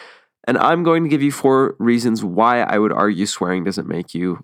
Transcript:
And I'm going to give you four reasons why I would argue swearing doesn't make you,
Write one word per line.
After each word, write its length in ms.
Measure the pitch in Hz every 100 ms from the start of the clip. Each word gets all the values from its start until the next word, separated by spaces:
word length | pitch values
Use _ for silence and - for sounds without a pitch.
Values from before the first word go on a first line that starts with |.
| - - _ _ -
And 120 | 120
I'm 260 | 135 170
going 200 | 165 165
to 60 | 160
give 120 | 147
you 100 | 143
four 460 | 135 135 131 135 -
reasons 420 | 117 120 117 110
why 420 | 101 87 117 120
I 140 | - 104
would 140 | 107
argue 340 | - 104 90 104
swearing 380 | - 90 92
doesn't 240 | 87 95 82
make 260 | 85 -
you, 300 | 85 90 85